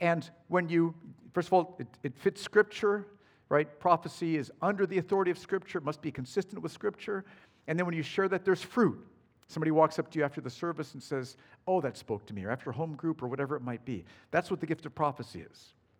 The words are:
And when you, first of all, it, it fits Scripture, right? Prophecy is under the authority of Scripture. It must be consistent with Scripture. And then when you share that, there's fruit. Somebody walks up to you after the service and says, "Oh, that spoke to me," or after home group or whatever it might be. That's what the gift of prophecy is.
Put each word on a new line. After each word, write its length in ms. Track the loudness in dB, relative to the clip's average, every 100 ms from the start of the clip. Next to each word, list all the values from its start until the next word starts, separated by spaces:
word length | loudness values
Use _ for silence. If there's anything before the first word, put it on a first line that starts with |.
And 280 | 2 2 -2 -14 0
when 200 | 0 4
you, 260 | 4 4 0 -16 -20 -4
first 140 | -4 4
of 40 |
all, 240 | 4 4 -4
it, 100 | -12 -8
it 140 | -10 -2
fits 240 | -2 -2
Scripture, 640 | 2 4 4 2 0 0 -4 -18 _ _ 0
right? 300 | 2 2 0
Prophecy 580 | 4 4 2 -4 0 0
is 140 | -2 -2
under 260 | -2 2 0
the 120 | 0
authority 320 | 2 2 2
of 80 | -2
Scripture. 400 | -4 -4 -4 -4
It 60 |
must 180 | -4 -6
be 80 | -8
consistent 520 | -8 -4 -4 -4 -8
with 100 | -10
Scripture. 520 | -6 -6 -4 -6 -8 -8 -20 -20 _ -4
And 120 | -2
then 80 | 0
when 80 |
you 80 | -2
share 260 | -2 0 2
that, 160 | 2
there's 180 | 2 2
fruit. 420 | 2 2 4 2 -10 _ _ _ -12
Somebody 220 | -4 2
walks 280 | 6 6 4
up 120 | -4
to 60 | -2
you 60 |
after 160 | -2 -2
the 80 | -10
service 440 | -6 -6 -6 -10
and 80 | -14
says, 340 | -8 -6 -6 -14 -20 -8 0
"Oh, 140 | 0
that 160 | 0 -6
spoke 260 | -6 -6 -6
to 80 |
me," 100 | -8
or 60 | -4
after 220 | -4 -6
home 220 | -6 -6
group 280 | -4 -4 -4
or 60 | -6
whatever 260 | -4 -4
it 60 | -4
might 240 | -6 -8
be. 200 | -8 -8 -10 -20 _
That's 200 | -2 -2
what 100 | -4
the 60 | -4
gift 200 | -6 -6
of 80 |
prophecy 500 | -2 -2 -2 -10 -14 -16
is. 240 | -20 -20 _ _